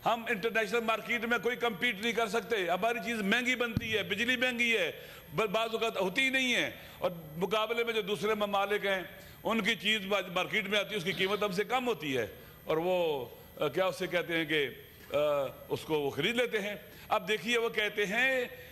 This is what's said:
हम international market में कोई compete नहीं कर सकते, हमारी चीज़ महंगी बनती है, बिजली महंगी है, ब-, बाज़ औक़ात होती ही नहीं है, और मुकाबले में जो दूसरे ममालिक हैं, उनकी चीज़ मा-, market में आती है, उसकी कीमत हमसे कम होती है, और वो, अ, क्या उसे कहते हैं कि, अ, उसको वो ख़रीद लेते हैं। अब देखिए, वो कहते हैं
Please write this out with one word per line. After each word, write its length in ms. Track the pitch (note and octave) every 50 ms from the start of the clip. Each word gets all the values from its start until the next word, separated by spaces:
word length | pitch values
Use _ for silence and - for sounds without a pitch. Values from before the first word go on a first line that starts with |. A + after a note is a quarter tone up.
| -
हम 220 | A3 A3+ A#3 A3+ G#3
international 500 | A#3+ F#3+ A3 A#3 G#3 A3+ A3 F#3 G#3+ A#3+
market 440 | A3+ A3 A3 G#3+ - F#3 A#3 A#3+ G#3
में 160 | A#3 A#3+ A#3
कोई 160 | - A#3 B3
compete 460 | A#3+ A#3 A#3+ G#3+ F3 B3 B3 A3+ F#3
नहीं 100 | G#3+ A#3
कर 160 | A3 G#3+ A#3 G#3
सकते, 380 | F#3 A#3 G3 - A#3 G#3 F3+
हमारी 340 | E3+ F3 F#3 G#3 A#3 A#3+ A#3+
चीज़ 220 | F#3 A3 A#3+ A3
महंगी 320 | G3+ G3 A3 A#3+ B3+ A#3+ B3+
बनती 360 | A#3 B3 A#3 A3 A3 A#3 A3
है, 180 | A3 G#3 F#3+ E3+
बिजली 280 | G3+ G3 A#3+ A#3+ B3+
महंगी 340 | A#3+ B3+ B3+ B3 A#3 A#3+ A#3
है, 320 | A3+ G#3 F3 D3 A#2+ - - - - - - - C#3
ब-, 120 | E3 A3
बाज़ 260 | G#3 F3 A3 A3+ A#3
औक़ात 240 | A3+ A3 G#3+ A#3 F#3+
होती 260 | F#3+ G3 F#3+ F3+ C4+
ही 80 | C4+ C4
नहीं 220 | B3+ C4 C4 B3
है, 280 | A#3+ G3 D#3 A#2+ A2 - - - - -
और 280 | - F#3 F3 - - - D3+
मुकाबले 480 | E3 F#3+ F#3 G#3+ G#3+ A3 A3 A#3 A#3 A#3
में 100 | A#3 A3+
जो 80 | A3
दूसरे 320 | G3+ F3+ G#3 D#3 F3+ G#3+ A3
ममालिक 500 | G#3 G#3 G3+ G3+ G3 G3 G3 G#3 G3+ F3
हैं, 340 | G3 G3 F#3 - - - - - - - - -
उनकी 320 | F#3 A3 A3+ G3 G3 A3+
चीज़ 300 | D#3+ E3 G#3 A3 A3 F#3
मा-, 220 | F#3+ G#3 G3 F#3 F#3
market 400 | E3+ F#3 F3+ D3 F3 G#3+ G#3 G3
में 100 | G#3 G#3
आती 120 | G3 -
है, 60 | G#3
उसकी 160 | G#3 D#3 F#3+
कीमत 300 | F3+ F#3 G3 F#3+ G#3 G3
हमसे 220 | G#3 G#3 F3+ F#3 G#3
कम 200 | G3 A#3+ C4 B3
होती 280 | B3 A3+ D3+ D#3 D3
है, 260 | C3 B2 A2 G2 - - - - - - - -
और 100 | D#3 D#3+
वो, 460 | E3 F#3 F#3 F3+ F3 D#3+ D3+ C3+ A#2+ A#2 - - - - - -
अ, 80 | D3 D3
क्या 180 | C3 F3 F#3+
उसे 200 | F#3 E3+ - F#3
कहते 280 | E3+ E3 F3 E3 E3 E3+
हैं 140 | E3 E3 D3+
कि, 120 | D#3+ D3+ C#3 B2 A2+ - - - - - - - -
अ, 400 | C#3+ D3 D3+ D3 C#3+ C3+ B2 - - - -
उसको 280 | D3 C#3 - - D#3+ D3+
वो 120 | C#3+ C#3
ख़रीद 260 | - C3+ D3 G#3+ A#3
लेते 220 | A#3+ A#3+ - - G#3+
हैं। 220 | G3 G#3 G#3 - - - - - - -
अब 120 | G3+ A3
देखिए, 340 | F#3 F3+ G#3+ G#3 D#3 A3+ A#3+
वो 120 | A#3 A3+ A3+
कहते 360 | - A3 G#3+ G#3 G#3 G#3 G#3
हैं 460 | F3+ G3+ A#3 B3+ C4 C4 B3+ A#3+ - - - - -